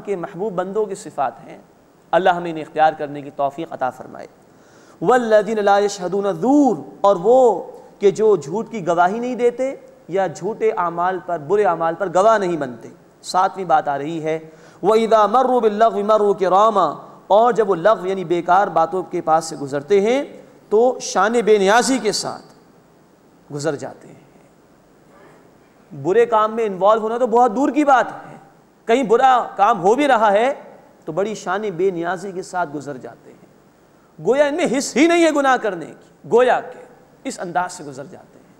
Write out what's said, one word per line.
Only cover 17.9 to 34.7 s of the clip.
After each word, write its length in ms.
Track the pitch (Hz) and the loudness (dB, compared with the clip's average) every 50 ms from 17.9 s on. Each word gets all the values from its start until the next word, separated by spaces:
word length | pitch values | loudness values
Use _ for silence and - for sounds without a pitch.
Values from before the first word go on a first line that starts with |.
| 220 180 175 | 2 2 -2
یعنی 180 | 185 196 190 180 | -6 -6 -6 -4
بیکار 420 | 156 175 175 165 180 175 196 202 | -2 -2 -2 2 2 2 2 2
باتوں 360 | 190 165 165 165 165 180 185 | 2 0 0 0 0 -2 -6
کے 180 | 175 - - 170 | -6 -6 -8 -6
پاس 240 | 165 160 156 165 165 | 0 0 0 0 0
سے 120 | - 160 | -4 -10
گزرتے 440 | 143 143 135 139 143 139 147 202 196 | -10 -8 -6 -6 -8 -2 2 2 2
ہیں 240 | 196 226 254 277 294 - - - - - - - _ _ | 4 2 0 -2 -4 -6 -14 -20 -20 -20 -20 -20 _ _
تو 300 | 202 214 240 254 - - | 2 4 4 2 2 -2
شان 320 | - - - 196 190 214 | -8 -4 0 0 0 2
بے 260 | 233 240 202 208 214 208 | 0 0 2 4 4 4
نیازی 400 | 190 190 214 240 - 226 269 233 | 4 4 4 2 2 0 -2 -2
کے 140 | - 208 | -2 -4
ساتھ 320 | 175 - - 131 113 - - - - _ _ _ _ _ _ _ _ _ _ _ _ _ _ _ _ _ _ _ 143 | -4 -4 -6 -8 -10 -12 -16 -20 -20 _ _ _ _ _ _ _ _ _ _ _ _ _ _ _ _ _ _ _ -12
گزر 220 | 147 139 165 143 | -6 -6 -6 -6
جاتے 320 | 127 131 113 104 - - - | -6 -10 -14 -16 -18 -20 -20
ہیں۔ 80 | - - _ _ _ _ _ _ _ _ _ _ _ _ _ _ _ _ _ _ _ - - - - _ _ _ _ _ _ _ _ _ _ _ 180 143 | -20 -20 _ _ _ _ _ _ _ _ _ _ _ _ _ _ _ _ _ _ _ -20 -20 -20 -20 _ _ _ _ _ _ _ _ _ _ _ -18 -6
برے 240 | 135 165 196 233 233 | -4 0 2 2 2
کام 300 | 233 226 214 214 220 220 | 2 2 0 0 0 -2
میں 80 | 233 226 | -4 -4
انوالو 360 | 208 190 175 190 208 220 226 | -4 -4 0 2 2 2 2
ہونا 180 | 208 220 233 240 | 0 -4 -2 -2
تو 80 | 254 | -2
بہت 300 | 220 220 240 247 233 196 | 0 2 4 4 2 2
دور 140 | 240 285 302 | 0 -2 0
کی 140 | 233 294 302 | 0 0 2
بات 280 | 277 262 240 214 - | 4 4 2 2 -2
ہے، 240 | - - - - - - - _ _ _ _ _ _ _ _ | -8 -14 -18 -20 -20 -20 -20 _ _ _ _ _ _ _ _
کہیں 160 | - 233 262 | 0 0 0
برا 440 | 262 185 220 240 262 262 254 233 190 - - | 2 2 2 4 4 4 4 2 0 -4 -2
کام 260 | - 196 220 240 185 | 0 0 0 2 2
ہو 120 | 160 190 240 | 2 2 2
بھی 140 | 269 294 277 | 4 4 2
رہا 240 | 254 208 220 208 | 2 4 4 2
ہے 220 | 196 208 240 269 302 - - - - - _ _ _ _ _ | 2 2 2 0 -2 -6 -12 -20 -20 -20 _ _ _ _ _
تو 80 | 165 | -8
بڑی 220 | 156 170 196 220 208 | -4 -4 -4 -4 -6
شان 280 | - - 185 180 208 220 208 175 | -8 -6 -6 -6 -4 -4 -6 -4
بے 140 | 160 185 196 | -2 -2 -2
نیازی 420 | 180 160 170 175 190 170 190 202 | -2 -2 -4 -6 -6 -6 -8 -10
کے 100 | 175 185 | -10 -12
ساتھ 280 | 180 - 185 180 175 147 143 | -12 -8 -6 -6 -6 -6 -6
گزر 220 | 151 127 143 139 | -10 -10 -10 -12
جاتے 340 | 123 120 117 113 - _ 123 | -12 -14 -18 -20 -20 _ -20
ہیں، 160 | 123 _ - _ _ _ _ _ _ _ _ _ _ _ _ _ _ - 151 | -20 _ -20 _ _ _ _ _ _ _ _ _ _ _ _ _ _ -6 -2
گویا 180 | 196 254 285 302 | 0 2 2 2
ان 100 | 285 285 | 0 0
میں 120 | 349 311 190 | -2 -2 0